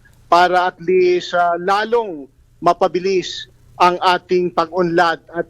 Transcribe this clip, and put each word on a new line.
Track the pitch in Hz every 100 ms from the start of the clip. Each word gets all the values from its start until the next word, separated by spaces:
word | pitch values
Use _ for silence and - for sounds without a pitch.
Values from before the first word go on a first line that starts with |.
| _ _ -
para | 170 180 180 180
at | 180
least, | 170 185 180 180 - 175
ah, | 175
lalong | 170 180 202 220 233 214 151 131 _ _ -
mapabilis | 165 175 180 175 190 185 - - - - - -
ang | 180 175
ating | 180 180 - 180 180
pag-unlad | 170 165 180 175 170 170 160 -
at | 170